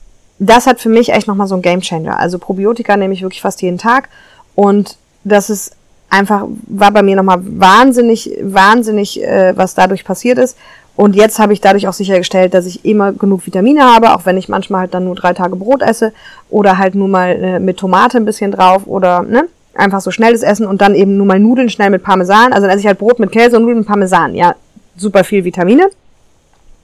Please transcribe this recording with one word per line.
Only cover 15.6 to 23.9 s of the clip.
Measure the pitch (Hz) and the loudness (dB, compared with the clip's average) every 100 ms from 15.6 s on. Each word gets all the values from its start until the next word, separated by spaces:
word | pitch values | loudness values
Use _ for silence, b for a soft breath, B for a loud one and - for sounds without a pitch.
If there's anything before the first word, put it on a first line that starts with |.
| 202 269 | -2 0
esse | - 214 220 - B B B | 0 -2 -4 -6 B B B
oder | 214 196 185 | 0 2 2
halt | 190 | 0
nur | 196 196 | -2 -2
mal, | 190 180 - | -2 -2 -2
äh, | 185 180 | -4 -4
mit | 185 185 | -4 -4
Tomate | 190 185 240 247 | -2 0 2 0
ein | 214 | -2
bisschen | 214 202 | -4 -4
drauf | 196 185 190 196 | 0 2 2 -2
oder, | 196 185 180 | -2 0 0
ne, | - 233 339 _ _ | 0 -2 -2 _ _
einfach | - 196 190 | -4 -2 -2
so | 185 | -6
schnelles | 180 226 233 | 0 2 2
Essen | - 208 208 | 0 -2 -2
und | 196 | 0
dann | 202 | 2
eben | 185 196 196 | 2 2 2
nur | 196 | 2
mal | 190 | 2
Nudeln | 214 254 240 | 2 2 0
schnell | - 196 | 0 0
mit | 190 | 0
Parmesan. | 196 185 180 208 247 | 0 -2 2 4 4
Also | 220 196 | 2 0
dann | |
esse | 202 | 0
ich | 208 | 0
halt | 185 | 0
Brot | 208 240 | 0 0
mit | 196 | 0
Käse | 226 240 233 | 2 4 4
und | |
Nudeln | 233 233 | 2 -2
mit | |
Parmesan. | 208 | -2